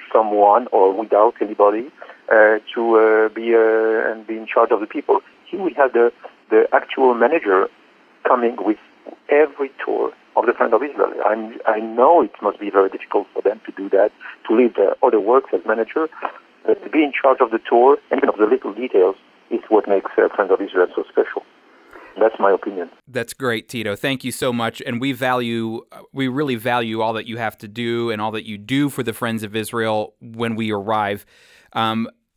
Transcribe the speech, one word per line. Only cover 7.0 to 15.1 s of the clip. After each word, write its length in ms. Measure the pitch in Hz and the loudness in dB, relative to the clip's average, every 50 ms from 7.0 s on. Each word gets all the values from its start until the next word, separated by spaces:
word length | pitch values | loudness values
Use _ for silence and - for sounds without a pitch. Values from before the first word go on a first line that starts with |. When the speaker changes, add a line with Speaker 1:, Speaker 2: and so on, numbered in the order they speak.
| 135 127 120 | 2 2 4
Speaker 1:
manager 540 | 117 117 127 160 165 - 104 95 95 98 - - _ _ _ _ _ _ _ _ _ - | 2 2 0 0 0 0 2 2 2 0 -2 -6 _ _ _ _ _ _ _ _ _ 0
coming 280 | - 131 123 120 117 123 120 | 0 0 2 0 -2 -4 -2
with 180 | 92 104 107 - _ _ _ _ _ - - - _ - | -4 -4 -4 -4 _ _ _ _ _ -20 -20 -18 _ 0
every 420 | 143 147 156 143 143 - 139 135 - - - | 2 2 2 2 0 -6 -8 -8 -8 -8 -6
tour 280 | - 107 113 123 - - _ _ _ - | -4 -4 -2 -4 -4 -6 _ _ _ -4
of 100 | - 110 | 0 0
the 80 | 120 113 | 0 0
Friends 200 | - 123 120 113 | 0 0 2 2
of 80 | 107 | 0
Israel. 320 | 135 147 - - 95 92 - - - | 0 -2 -2 -2 -2 -2 -2 -2 -2
I'm, 340 | 104 110 110 110 110 120 - - | 0 0 -2 -4 -10 -14 -4 -2
I 120 | 110 110 110 | -2 -2 -2
know 420 | 113 113 113 117 123 147 175 165 | -4 -4 0 4 4 6 6 4
it 100 | 123 101 - - | 2 0 -4 -4
must 180 | 107 101 - - | -4 -4 -4 -4
be 100 | 104 101 | -6 0
very 200 | 95 98 98 95 | 2 2 2 2
difficult 380 | - - - - - 104 98 - - | -2 -8 -10 -4 -4 -4 -4 -4 -6
for 80 | - | -2
them 200 | - 98 107 113 - | -2 -2 -2 -2 -8
to 60 | - - | -14 -12
do 160 | - 98 98 | -10 -4 0
that, 220 | - 95 101 - - _ - - - - - | 2 2 2 2 -2 _ -16 -20 -20 -12 -4
to 80 | - 113 | 0 2
leave 200 | 113 127 113 - | 2 2 2 2
the 200 | - 98 - - - - | 2 0 0 2 0 2
other 160 | 127 | 2